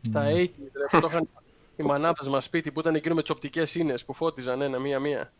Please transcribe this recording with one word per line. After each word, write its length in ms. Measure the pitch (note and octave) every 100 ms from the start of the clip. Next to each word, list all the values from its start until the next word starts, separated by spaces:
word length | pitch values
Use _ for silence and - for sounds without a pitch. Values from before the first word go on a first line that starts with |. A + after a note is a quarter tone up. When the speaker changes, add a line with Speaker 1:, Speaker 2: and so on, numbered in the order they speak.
Speaker 1:
στα 220 | A#2 D3
Speaker 2:
Ναι. 80 | C#3+
Speaker 1:
eighties, 400 | D#3+ F3+ - C#3 C#3
ρε, 60 | C#3
που 100 | D#3+
το 80 | D#3+
είχαν 180 | E3 D#3+ - _ _ - _
οι 60 |
μανάδες 460 | D3 C#3+ D#3+ E3+ C3+
μας 160 | C#3
σπίτι, 260 | - E3+ D#3
που 100 | C#3+
ήταν 140 | D#3+
εκείνο 200 | D#3+ D#3+
με 60 | E3
τις 100 | D3
οπτικές 440 | D3+ C#3+ D3+ D#3
ίνες 300 | - E3 B2
που 100 | -
φώτιζαν 460 | C3+ E3 D#3 B2+ B2+
ένα, 160 | C#3+ B2+
μία-μία. 540 | C3+ C3+ C#3+ C3+ D2 _